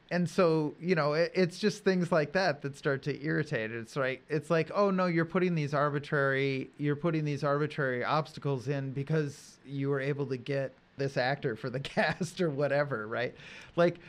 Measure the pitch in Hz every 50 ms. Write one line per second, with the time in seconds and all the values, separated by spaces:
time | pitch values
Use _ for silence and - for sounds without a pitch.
0 | _ - 170 180 175 160 - 202 180 160 160 156 151 143 - - 165 180 180 160
1 | 143 147 147 165 170 160 - 185 185 170 - - 214 202 - - - 190 185 180
2 | 170 - 180 160 147 147 - 185 190 170 139 - - 139 139 - - 151 139 131
3 | - 147 131 - 143 160 165 160 147 - 151 117 110 110 117 117 113 - - 147
4 | 131 131 131 - - - 151 151 - - 170 160 156 - - 196 208 196 190 185
5 | 185 180 165 165 160 165 - 185 180 180 170 160 147 135 151 139 147 147 143 147
6 | 139 - 156 143 139 139 135 135 139 139 135 131 - - - - 147 147 143 143
7 | - 170 160 156 151 147 143 131 156 143 143 147 151 147 - 156 139 131 127 123
8 | 107 107 139 156 143 - - - - 143 139 123 107 135 143 139 135 135 123 139
9 | 139 - 156 156 147 139 143 - - - - - - 135 139 139 135 139 139 135
10 | 135 143 143 135 143 127 135 123 113 - 139 139 135 127 - _ _ _ _ -
11 | 139 135 - 139 123 131 143 - - 131 110 - - 127 120 139 139 - - 214
12 | 190 156 165 - 185 - - - 180 156 139 135 147 131 139 147 147 139 131 110
13 | 107 110 117 117 123 - - - - - - - - - - 170 170 175 170 -
14 | -